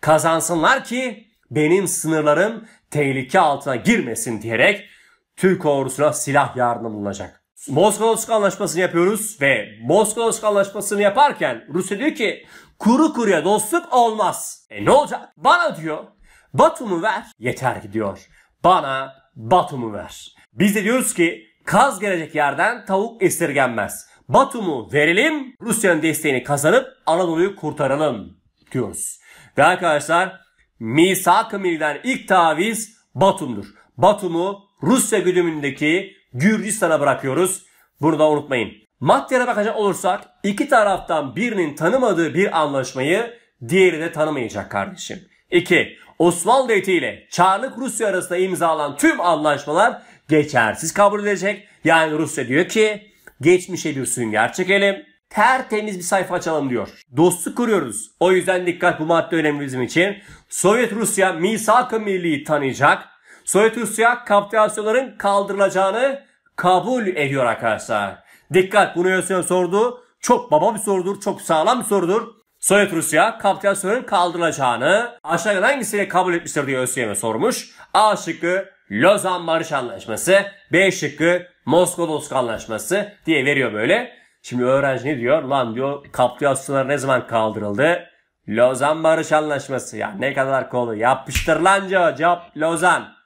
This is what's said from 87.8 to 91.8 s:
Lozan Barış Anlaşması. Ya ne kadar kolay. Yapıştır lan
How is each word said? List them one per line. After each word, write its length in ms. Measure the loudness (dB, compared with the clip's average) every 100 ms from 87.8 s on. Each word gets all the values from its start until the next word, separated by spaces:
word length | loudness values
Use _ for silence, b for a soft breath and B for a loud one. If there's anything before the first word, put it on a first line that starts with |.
| 0 0 -6 b b _ -6
Lozan 560 | 2 2 2 0 2
Barış 280 | 2 2 2
Anlaşması. 640 | 0 0 -4 -4 -8 -8 -8
Ya 140 | -8 -4
ne 140 | -4
kadar 360 | -2 0 0 -2
kolay. 280 | -4 -4 0
Yapıştır 640 | 0 0 -2 -4 0 2
lan 280 | 4 2